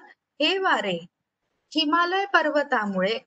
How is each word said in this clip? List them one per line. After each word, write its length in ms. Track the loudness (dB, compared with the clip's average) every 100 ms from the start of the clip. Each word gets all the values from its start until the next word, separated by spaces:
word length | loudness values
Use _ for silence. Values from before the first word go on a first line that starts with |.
| -4 -20 _ -2
हे 160 | 0 0
वारे 400 | 0 0 -2 -6 -8 _ _ _ _ _ _ -4
हिमालय 500 | 0 2 2 0 2
पर्वतामुळे 920 | 2 2 0 0 -2 -2 0 -2 -2